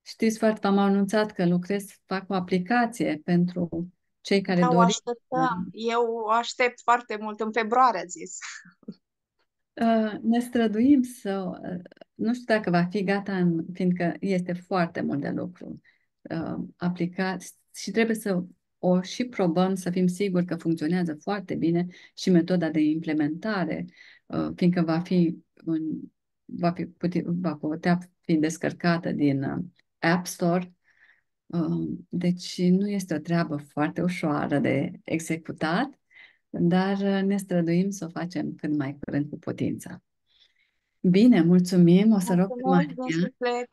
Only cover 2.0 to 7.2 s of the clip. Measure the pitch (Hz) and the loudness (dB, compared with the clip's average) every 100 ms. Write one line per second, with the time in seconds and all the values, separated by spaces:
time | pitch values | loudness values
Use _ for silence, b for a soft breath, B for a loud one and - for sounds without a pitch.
2 | _ 190 190 196 180 185 180 240 233 233 | _ -8 -4 -4 0 -2 0 0 0 -2
3 | 156 151 - 175 180 180 175 165 180 _ | -2 -2 0 2 2 -2 -4 -6 -8 _
4 | _ _ - 196 196 180 175 180 175 - | _ _ 0 0 2 2 4 6 4 2
5 | - 240 _ 254 262 226 - 208 226 233 | -6 -10 _ -2 0 -2 -8 -6 -2 0
6 | 233 233 214 226 233 - 247 233 - 247 | 0 -2 0 0 0 0 0 0 2 2
7 | 262 214 | 0 -8